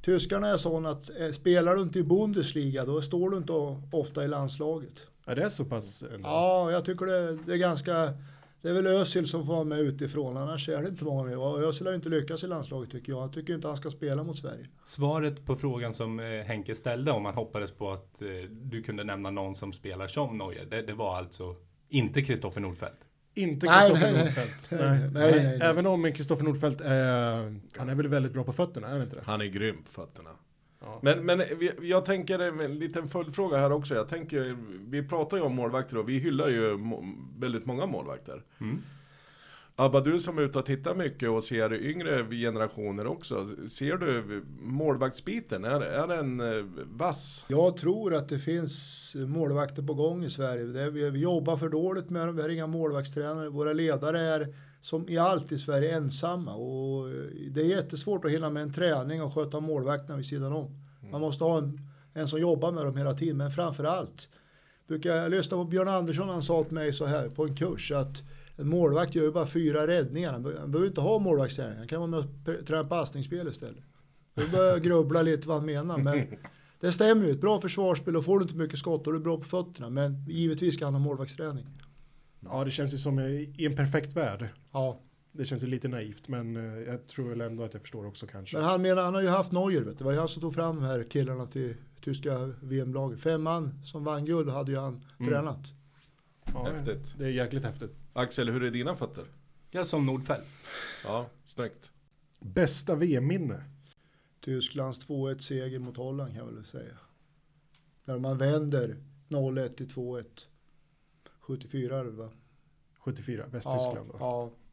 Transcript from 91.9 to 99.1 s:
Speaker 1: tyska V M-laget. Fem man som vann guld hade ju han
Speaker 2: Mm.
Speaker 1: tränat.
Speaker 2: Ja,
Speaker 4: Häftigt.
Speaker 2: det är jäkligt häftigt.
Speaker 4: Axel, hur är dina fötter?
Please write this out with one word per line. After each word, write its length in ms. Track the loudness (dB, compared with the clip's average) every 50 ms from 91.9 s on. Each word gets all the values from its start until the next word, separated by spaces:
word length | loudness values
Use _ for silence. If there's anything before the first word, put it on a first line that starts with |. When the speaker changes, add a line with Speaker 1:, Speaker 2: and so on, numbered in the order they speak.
| -20 -10
Speaker 1:
tyska 520 | -6 -6 -6 -2 -2 -2 0 0 -2 -4 -6 -10
V 180 | -6 -2 -2 -2
M-laget. 400 | 0 -2 -2 -2 -2 -2 -4 -2
Fem 220 | 0 0 2 2
man 420 | 2 0 0 0 -2 -4 -6 -8 -14
som 200 | -12 -10 -6 -4
vann 200 | -4 -2 -2 0
guld 240 | 0 2 2 2 0
hade 240 | -2 -2 -2 -2
ju 60 | -2 -2
han 260 | -2 -4 -8 -8 -14 -20 -10 -4
Speaker 2:
Mm. 100 | 0 0
Speaker 1:
tränat. 400 | 2 2 0 -2 -6 -8 -10 -16 -18 -20 -20 -20 _ -20 _ _ _ _ _ _ _ _ _ -4 -2
Speaker 2:
Ja, 100 | -2 -2 -2
Speaker 4:
Häftigt. 420 | -2 -2 -2 -4 -4 -4 -6 -10 -8 -4
Speaker 2:
det 60 | -4
är 40 | -2
jäkligt 340 | 0 0 -2 0 -2 -2 -4
häftigt. 260 | -4 -6 -8 -12 -12 -12 -16 -18 -8
Speaker 4:
Axel, 360 | -2 -2 -2 0 0 0 0 2
hur 120 | 2 0 0
är 60 | 0
dina 240 | 0 -2 -2 -2 -2
fötter? 280 | -4 -6 -6